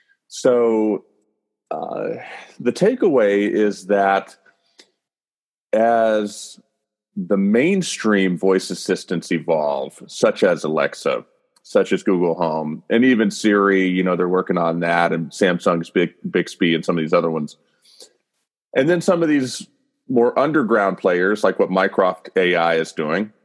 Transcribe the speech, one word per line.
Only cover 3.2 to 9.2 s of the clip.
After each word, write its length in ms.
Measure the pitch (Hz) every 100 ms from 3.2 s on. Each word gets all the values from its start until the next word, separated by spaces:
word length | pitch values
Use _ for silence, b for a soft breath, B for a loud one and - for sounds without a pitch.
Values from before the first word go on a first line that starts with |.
| 104 101 101
is 380 | 98 104 98 95
that 500 | 101 98 98 - - _ _ _ b b _ _ _ _ _ _ _ -
as 880 | 107 113 117 113 107 104 - - - _ _ _ _ _ 104
the 220 | 87 98
mainstream 960 | 98 113 160 196 165 - 110 101 92 87
voice 320 | 95 95 -
assistants 640 | 87 - 90 - 87